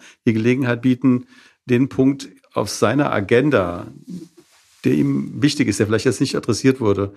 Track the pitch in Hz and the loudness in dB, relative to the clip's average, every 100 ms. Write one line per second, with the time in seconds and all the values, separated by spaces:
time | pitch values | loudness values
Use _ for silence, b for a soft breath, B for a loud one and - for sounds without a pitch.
0 | b b - 110 113 127 123 120 127 127 | b b -2 0 2 0 0 0 0 2
1 | 131 123 123 b b b - 120 131 - | 2 0 -2 b b b -2 0 0 2
2 | 135 135 - - _ - 107 - 107 135 | 0 0 -8 -20 _ -6 -4 0 0 2
3 | 139 107 95 120 147 127 90 87 113 143 | 0 0 2 2 4 2 0 -4 -12 -18
4 | - 180 160 _ _ _ _ _ 131 147 | -16 -16 -16 _ _ _ _ _ -2 0
5 | 143 139 - 120 143 147 117 101 104 110 | 0 -2 -6 -2 -2 0 -2 0 0 0
6 | 131 - 135 - - 113 131 131 107 98 | 0 0 -2 -2 -2 0 2 2 0 0
7 | 98 | -2